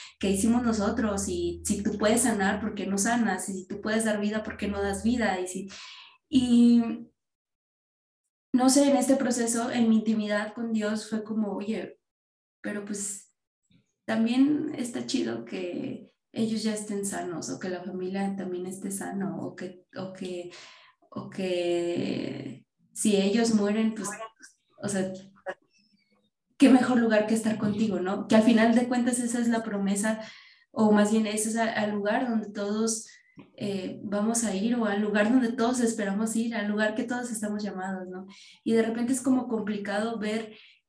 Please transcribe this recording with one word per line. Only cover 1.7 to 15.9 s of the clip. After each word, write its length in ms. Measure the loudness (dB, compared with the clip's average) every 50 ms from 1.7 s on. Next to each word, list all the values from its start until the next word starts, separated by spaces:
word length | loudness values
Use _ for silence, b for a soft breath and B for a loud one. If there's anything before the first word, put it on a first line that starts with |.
| -2 0
tú 160 | 0 -2 -2 2
puedes 240 | 2 4 4 4
sanar, 380 | 4 2 2 2 0 0 0 -2
¿por 120 | -4 -6 -6
qué 120 | -4 -4
no 100 | -2 0
sanas? 520 | 0 0 0 2 2 2 0 0 -2 -4 -6
Y 20 |
si 140 | -8 -8 -8 -10
tú 140 | -10 -6
puedes 240 | -4 -2 0 0 0
dar 140 | 0 0 0
vida, 220 | -2 -2 -2 -4
¿por 140 | -6 -8 -8
qué 120 | -6 -6 -4
no 120 | -4 -2
das 200 | -2 -2 -2 0 0
vida?". 340 | 0 0 2 0 0 0 -2
Y 60 | -4 -4
si, 200 | -6 -8 -8 B B B B B B B B B B B _ 0
y, 520 | 2 2 4 6 6 8 8 8 8 6 4 2 -4 -8 -10 -18 _ _ _ _ _ _ _ _ _ _ _ _ _ _ _ _ _ _ _ _ _ _ _ _ _ _ _ -2
no 180 | 0 4 4 6
sé, 200 | 6 6 6 6
en 60 | 4
este 200 | 4 4 4 2
proceso, 540 | 2 2 0 0 0 0 -2 0 -2 -2 -2
en 180 | 0 2 4 4
mi 60 | 4
intimidad 580 | 4 4 2 0 0 0 -2 -2 -2 -2 -4 -8
con 180 | -8 -6 -4
Dios 380 | -2 -2 -2 -2 -2 -4 -4 -6
fue 120 | -6 -6 -6
como, 280 | -4 -4 -2 -2 -2 -4
"Oye, 420 | -6 -6 -4 -6 -6 -6 -10 -14 _ _ _ _ _ _ _ _ _ _ _ _ _
pero, 220 | -10 -8 -8 -8 -8
pues, 480 | -8 -8 -8 -6 -8 -10 -12 -14 _ _ _ _ _ _ _ _ _ _ _ _ _ _ _ -6
también 680 | -4 0 0 2 2 4 4 4 4 4 0 -2 -4 -4 -6
está 280 | -6 -6 -6 -8 -6
chido 380 | -2 -2 -2 -2 -2 -4 -6 -8
que 680 | -8 -8 -6 -6 -6 -6 -6 -8 -8